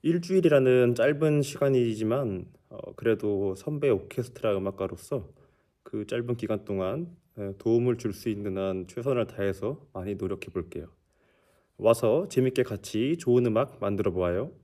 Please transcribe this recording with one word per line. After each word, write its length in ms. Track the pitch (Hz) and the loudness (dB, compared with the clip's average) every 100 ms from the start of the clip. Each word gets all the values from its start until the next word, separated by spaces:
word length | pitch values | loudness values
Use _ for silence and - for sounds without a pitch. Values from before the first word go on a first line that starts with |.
일주일이라는 920 | 156 170 170 185 175 143 131 127 120 | 2 0 2 2 6 6 6 6 6
짧은 480 | 120 127 147 156 147 | 4 2 2 2 2
시간이지만, 1040 | 139 - 139 131 120 107 107 131 123 92 87 _ _ | 0 0 2 4 2 0 0 0 -2 -4 -8 _ _
어, 80 | - - - | -16 -16 -2
그래도 580 | 117 107 107 101 101 | 0 2 0 0 -2
선배 360 | 95 - 147 143 | -4 -8 -2 0
오케스트라 680 | 101 - - 120 - 113 98 | 0 -2 -8 -8 -4 -2 0
음악가로서 720 | 98 95 95 92 - 135 90 _ _ _ _ _ | -2 -4 -8 -8 -8 -8 -8 _ _ _ _ _
그 240 | - 107 104 | -12 -10 -6
짧은 300 | 120 120 120 | -6 -4 -6
기간 280 | 107 107 | -4 -4
동안, 520 | - 98 92 139 175 - _ - | -4 -4 -2 -4 -8 -14 _ -12
에, 180 | 101 98 | -10 -4
도움을 380 | 117 117 123 117 | 2 2 2 -2
줄 140 | 117 | -4
수 160 | 95 120 | -6 -6
있는 280 | 104 104 95 | -4 -4 -2
한 300 | 95 92 90 | -2 -4 -6
최선을 400 | - 123 123 92 | -6 -2 -2 -2
다해서 540 | - 98 92 104 151 - | -2 -4 -2 -6 -8 -12
많이 220 | 95 95 | -10 -8
노력해 360 | 95 95 98 - | -6 -6 -6 -8
볼게요. 360 | 90 87 - 80 _ _ _ _ _ _ _ _ - | -8 -8 -12 -14 _ _ _ _ _ _ _ _ 0
와서 480 | 104 117 113 139 190 | 4 4 4 2 0
재밌게 340 | - 131 131 | 0 2 0
같이 540 | 123 104 - 107 131 165 | -2 -4 -6 -2 -2 -2
좋은 280 | - 123 123 | 4 4 4
음악 340 | 110 143 - | 0 -2 -4
만들어 300 | 101 101 98 | -4 0 0
보아요. 420 | 90 87 90 147 - | 0 0 -2 -4 -12